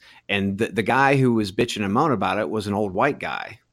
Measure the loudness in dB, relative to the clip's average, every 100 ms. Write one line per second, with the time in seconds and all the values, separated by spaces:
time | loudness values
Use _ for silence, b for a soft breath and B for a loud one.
0 | b b b 0 0 0 -2 -2 0 2
1 | 4 4 4 2 0 -2 -2 -2 -2 0
2 | 2 0 0 -2 -2 -4 -2 -2 -2 0
3 | -2 -2 -6 -8 -10 -16 _